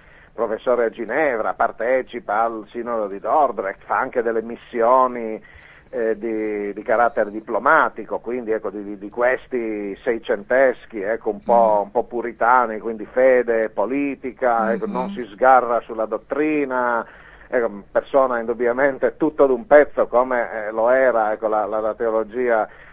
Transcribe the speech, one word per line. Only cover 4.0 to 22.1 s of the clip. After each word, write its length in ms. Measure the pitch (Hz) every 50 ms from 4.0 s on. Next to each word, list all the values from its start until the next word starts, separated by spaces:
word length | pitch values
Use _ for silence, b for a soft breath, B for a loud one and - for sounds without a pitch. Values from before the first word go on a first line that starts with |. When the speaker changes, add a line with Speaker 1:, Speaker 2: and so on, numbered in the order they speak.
| 127 131 - 127
Speaker 1:
delle 200 | 110 117 113 113
missioni, 1000 | 110 117 120 - - - - 117 113 120 127 131 127 127 123 120 113 110 110 104 B B B B B B B B B B
eh, 280 | - 123 113 113 110 101
di, 540 | 107 117 110 110 110 107 107 104 101 101 98
di 80 | 107
carattere 480 | 98 - 113 107 120 117 - 120 107 101
diplomatico, 880 | 101 110 - - 113 101 117 143 160 151 127 113 - - 104 95 101 92
quindi, 320 | - 113 123 127 117 107
ecco, 160 | 110 107 - 101
di, 140 | 95 104 101
di, 140 | 101 104 98
di 100 | 101 101
questi 880 | - 120 120 127 127 117 - - 131 123 117 110 107 104 104 101 98 -
seicenteschi, 1000 | - 131 113 113 - - 117 101 101 - 123 131 135 127 117 - - - 113 107
ecco, 300 | 92 104 117 113 - 113
un 120 | 101 101
po', 360 | - 120 117 117 113 110 107 104
Speaker 2:
Mm. 40 | 98
Speaker 1:
un 40 | 98
po' 140 | - 123 113
puritani, 760 | - 120 117 110 120 110 - 120 117 123 127 123 113 110 104
quindi 280 | 95 113 113 104 101
fede, 640 | - - 127 127 131 127 127 120 117 113 113 110 104
politica, 1000 | - 110 101 113 131 143 143 143 131 - - 127 107 - 131 123 117 113 110 110
ecco, 140 | 113 95 107
Speaker 2:
Mhm. 60 | 104
Speaker 1:
non 180 | 113 123 127 -
si 120 | 101 123 120 98
sgarra 480 | 104 98 123 127 131 127 120 117 120 113
sulla 240 | - - 117 110 110
dottrina, 1000 | 107 110 107 - - 131 143 151 156 151 147 143 131 127 127 123 120 120 113 104 B B B B B B B B B
ecco, 340 | - 127 117 110 101 101 - -
persona 480 | - 117 - - - 139 135 127 123 117
indubbiamente 800 | 113 113 120 113 123 117 123 127 143 139 131 123 131 113 -
tutto 300 | - 160 151 151 - 143
d'un 200 | 135 127 117 110
pezzo 400 | - 143 151 139 - - 131 107 -
come, 580 | 117 120 127 131 127 120 113 85 101 113 107
eh, 40 | 104
lo 200 | 113 113 113 120
era, 420 | 127 131 135 127 113 113 107 107
ecco, 160 | 107 101 113 107
la, 160 | 110 107 104
la, 160 | 101 107 110
la 140 | 110 107 107
teologia 760 | - 120 113